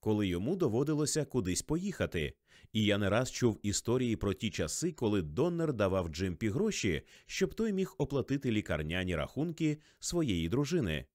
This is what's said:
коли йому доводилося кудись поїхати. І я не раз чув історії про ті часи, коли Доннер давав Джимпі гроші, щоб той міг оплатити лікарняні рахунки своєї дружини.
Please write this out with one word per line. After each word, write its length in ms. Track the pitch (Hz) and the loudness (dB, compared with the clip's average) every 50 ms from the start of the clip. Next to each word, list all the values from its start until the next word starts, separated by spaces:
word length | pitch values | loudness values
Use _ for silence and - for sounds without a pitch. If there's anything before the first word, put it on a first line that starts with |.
коли 260 | - 107 107 104 104 | 2 2 2 2 2
йому 300 | 95 87 87 95 123 185 | 2 0 0 0 -2 0
доводилося 680 | 190 175 127 104 120 147 139 151 147 151 147 - 156 147 | 0 0 0 2 2 0 2 0 0 0 0 0 -2 -2
кудись 380 | - - 127 107 87 90 - - | -2 -2 -2 0 0 -2 -2 -2
поїхати. 720 | - 151 170 185 208 170 - 98 80 - 90 76 67 - _ _ _ - - - - - | -2 -2 -2 -2 -4 -2 -2 -4 -2 0 -2 -2 -2 -4 _ _ _ -20 -20 -20 -4 0
І 120 | 110 107 | 2 4
я 140 | 101 101 101 | 4 4 4
не 120 | 104 98 | 4 2
раз 200 | 98 113 131 127 | 2 2 0 -2
чув 300 | - - 131 120 104 - _ | -2 2 2 2 2 2 _
історії 540 | 104 98 - - - 117 127 127 120 110 | -2 -2 -2 0 0 0 0 2 0 -2
про 180 | 92 - 101 95 | 0 0 -2 -2
ті 160 | - - 107 | 0 -4 -4
часи, 420 | - - 90 78 - - - 185 156 | -2 -2 -4 -2 -2 -4 -4 -4 -4
коли 300 | - 127 107 107 101 87 | 0 0 2 2 2 0
Доннер 500 | 76 73 90 143 180 175 165 165 156 147 | 0 0 0 0 2 2 0 0 -2 0
давав 360 | 107 104 95 92 95 90 85 | 2 2 2 2 2 0 -2
Джимпі 400 | 76 78 95 95 87 78 - 110 | -2 -2 -2 -2 -2 -2 -2 -2
гроші, 540 | 98 143 208 226 185 - - 104 80 69 - - - - - | 0 0 0 0 0 0 0 0 0 0 -2 -8 -20 -20 -18
щоб 280 | - - - 196 185 - | -10 -2 -2 0 -2 0
той 180 | - 220 226 202 | -2 -2 0 2
міг 220 | 190 190 180 - _ | 0 -2 -2 -2 _
оплатити 520 | 147 - - 139 113 - 135 139 - 127 | -4 0 0 -2 0 0 -2 0 0 2
лікарняні 680 | 113 107 101 - 92 76 78 76 85 92 92 92 90 | 0 0 0 0 -2 -2 0 -2 0 -2 0 0 0
рахунки 640 | 78 69 64 - - 147 175 160 - 165 151 151 151 _ - _ _ | -2 -2 -4 -2 -4 -4 -4 -2 -2 0 -2 -2 -2 _ -20 _ _
своєї 500 | - - - 170 165 135 98 85 82 85 | -8 -4 -2 0 0 2 0 0 0 0
дружини. 580 | 92 127 147 135 170 180 131 90 78 71 65 _ _ | 0 0 0 2 0 0 0 0 -2 -4 -4 _ _